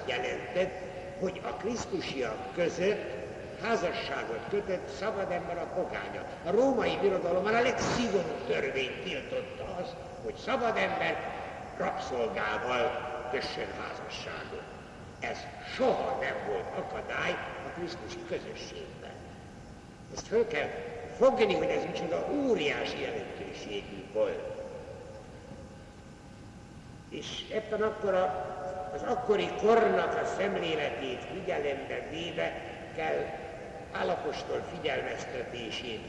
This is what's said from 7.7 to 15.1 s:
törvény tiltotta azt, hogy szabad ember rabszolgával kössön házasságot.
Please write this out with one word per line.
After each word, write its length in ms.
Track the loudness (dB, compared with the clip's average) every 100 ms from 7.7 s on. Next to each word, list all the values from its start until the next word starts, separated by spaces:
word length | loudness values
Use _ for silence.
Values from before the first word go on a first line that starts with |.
| 4 2 2 4 4 2 -2 0
törvény 560 | 2 2 2 0 -2
tiltotta 720 | -4 -4 -2 -2 -2 -6 -6 -4
azt, 120 | -4 -6 -10 -6
hogy 100 | -6 -4
szabad 320 | 0 2 4 4
ember 400 | 2 4 2 2 -2 -4 -6 -8 -8 -2
rabszolgával 1120 | 0 0 -2 2 2 2 0 0 2 4 4 2 -4 -4 -2
kössön 380 | -2 0 -4 -4 -4
házasságot. 840 | -6 -6 -6 -6 -6 -6 -6 -8 -8 -12 -12 -12 -12